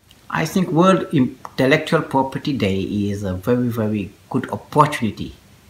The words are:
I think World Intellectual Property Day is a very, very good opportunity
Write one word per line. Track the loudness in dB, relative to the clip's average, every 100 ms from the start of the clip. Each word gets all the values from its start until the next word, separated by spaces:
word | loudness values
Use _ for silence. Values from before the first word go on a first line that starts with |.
| _ -20 -8
I | -4 -2
think | 0 0
World | 4 4 4 2
Intellectual | 0 0 -2 -12 0 2 2 2 -2
Property | 0 0 0 -4 -4
Day | 0 0 0
is | -2 -2 -2 -2
a | -4
very, | -4 0 0 0
very | 0 -2 -2 -4 -10 -8
good | -8 -6
opportunity | -10 -2 2 2 2 -4 -4 -12 -14 -20 -20